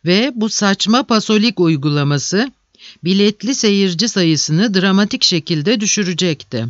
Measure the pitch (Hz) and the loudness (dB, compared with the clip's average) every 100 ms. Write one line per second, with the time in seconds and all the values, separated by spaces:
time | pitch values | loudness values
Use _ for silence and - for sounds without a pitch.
0 | 160 185 262 247 214 - 202 196 - 240 | 0 0 0 -2 -4 0 0 0 0 0
1 | - 220 - 214 226 - 170 156 151 147 | 2 -2 2 2 2 2 0 2 0 0
2 | 143 143 - 190 262 _ _ _ - - | 0 -2 0 -2 -2 _ _ _ -20 -8
3 | 170 190 202 208 214 269 214 202 196 165 | -2 2 2 0 -4 0 2 2 0 0
4 | 226 - 165 151 - 156 233 190 190 190 | -4 0 0 0 0 0 2 2 2 2
5 | 208 254 - 175 - 160 151 233 208 - | 0 0 0 0 -2 -2 0 0 0 -2
6 | 185 165 180 147 - 120 113 | -2 -2 -2 -4 -6 -6 -6